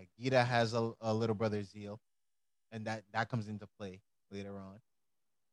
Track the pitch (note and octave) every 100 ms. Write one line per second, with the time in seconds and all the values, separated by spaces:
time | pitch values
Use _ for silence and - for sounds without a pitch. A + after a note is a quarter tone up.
0 | F#2 - B2+ B2+ A#2+ A#2+ A2+ A#2+ A#2 A2
1 | A2+ A2 A2+ G#2 A2+ G#2 G2 G#2+ G2+ G#2+
2 | _ _ _ _ _ _ _ A2+ A2 A2
3 | - A2 A#2 A#2+ G#2 G#2 G2+ - G2+ F#2+
4 | _ _ _ G2 G2 G2 F#2+ G2+ _ _
5 | _ _ _ _ _